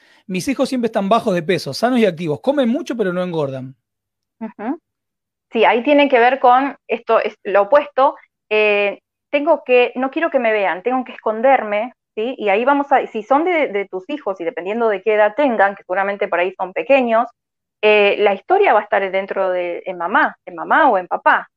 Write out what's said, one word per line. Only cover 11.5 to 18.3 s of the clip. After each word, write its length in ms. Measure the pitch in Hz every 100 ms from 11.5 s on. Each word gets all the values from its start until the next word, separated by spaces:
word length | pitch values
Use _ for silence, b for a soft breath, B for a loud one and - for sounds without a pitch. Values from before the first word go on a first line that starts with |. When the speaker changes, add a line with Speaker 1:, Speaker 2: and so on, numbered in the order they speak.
| 262 214 208 240 - _
Speaker 2:
¿sí? 200 | - 233 -
Y 100 | 208
ahí 140 | 202
vamos 260 | 247 285 277
a, 140 | 254 -
si 160 | 226
son 220 | 208 269
de, 240 | 339 330 202
de 180 | 202 196
tus 200 | 185 185
hijos 320 | 294 208 190
y 40 |
dependiendo 440 | 165 165 175 226 226
de 140 | 190
qué 120 | 214
edad 200 | 214 208 214
tengan, 380 | 285 214 196
que 80 | 196
seguramente 440 | - 185 196 202 196
por 120 | 175
ahí 140 | 185 185
son 160 | 185
pequeños, 560 | 160 165 269 240 226 240 - _ _ _ _
eh, 340 | 214 214 202 -
la 160 | 202